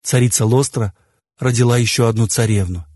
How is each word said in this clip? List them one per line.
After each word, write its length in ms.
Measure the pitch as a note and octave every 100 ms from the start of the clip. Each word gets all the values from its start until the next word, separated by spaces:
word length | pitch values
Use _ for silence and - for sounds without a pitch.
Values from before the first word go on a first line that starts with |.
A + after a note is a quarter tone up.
Царица 440 | - B2+ B2 - A2
Лостра 480 | B2+ C#3 - G#2 - _ _ _ _
родила 380 | B2+ A#2+ A#2+ A#2+
ещё 300 | A2+ - A#2
одну 200 | A2 A2+
царевну. 600 | - A2 G#2 F2+ F2 D#2